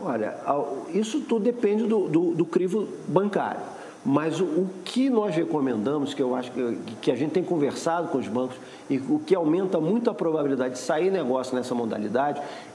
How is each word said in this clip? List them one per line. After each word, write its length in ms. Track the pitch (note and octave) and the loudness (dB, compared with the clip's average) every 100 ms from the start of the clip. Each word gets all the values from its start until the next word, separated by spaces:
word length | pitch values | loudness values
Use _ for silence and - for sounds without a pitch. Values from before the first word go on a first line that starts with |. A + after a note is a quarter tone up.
Olha, 360 | E3 A#2 G#2 - | -4 -2 -2 -4
ao, 420 | C3+ C#3+ - C3+ - | -2 0 -2 -6 -4
isso 280 | F#3+ A3 D4+ | -2 0 -2
tudo 220 | A3+ A3+ | 0 2
depende 400 | A3 A#3+ G3+ G#3+ | 2 2 2 2
do, 220 | A3 A3 F#3 | 2 2 4
do, 240 | D#3+ F3 | 2 4
do 140 | E3 E3+ | 2 2
crivo 400 | F3+ F3+ G#3+ F#3+ - - | 2 2 0 -2 -6 0
bancário. 520 | D#3 G3+ E3 A#2 - - - - - | 0 2 0 0 -4 -8 -12 -14 -6
Mas 340 | C3 C#3+ D#3+ D3 | 0 2 2 0
o, 60 | |
o 260 | F3+ D#3+ F#3+ - | 0 2 0 -4
que 260 | - A#3+ C4+ | -4 0 2
nós 240 | A3+ G#3 | 4 2
recomendamos, 800 | E3 E3 D3+ C3+ A2 G#2+ D3+ C#3 | 0 0 0 0 0 0 0 -2
que 80 | - | 0
eu 140 | B2+ B2+ | 0 0
acho 160 | B2 | -4
que, 260 | - A#2+ A2 A2 A2 | -2 -2 -2 -6 -4
que 80 | - | 0
a 60 | A#2+ | 0
gente 160 | D3+ | 2
tem 100 | F#3+ | 0
conversado 640 | E3+ E3 C#3 - E3 E3+ D#3+ | 0 2 0 0 -2 0 0
com 120 | C3+ | -2
os 100 | G2+ | -2
bancos, 280 | A#2 B2+ - - - - | -2 -2 -6 -16 -12 -4
e 100 | C#3 | -2
o 200 | - D3+ | 0 0
que 160 | D3+ | 2
aumenta 460 | F#3 D#3 E3+ F#3+ F3+ | 2 4 2 2 0
muito 280 | D#3 A#3 A#3 | 2 2 2
a 60 | |
probabilidade 600 | G3+ E3+ D#3 C#3+ C3 B2+ | 0 0 2 2 2 0
de 40 | B2+ | -2
sair 320 | - D#3 F#3 | 0 2 2
negócio 460 | F#3+ B2+ C3 A#2+ B2+ | 2 2 0 0 -2
nessa 180 | A#2+ | -2
modalidade, 640 | A#2+ A2+ G#2 G#2 A#2 C#3+ - - - - | -2 -2 -2 -2 0 0 -2 -6 -10 -8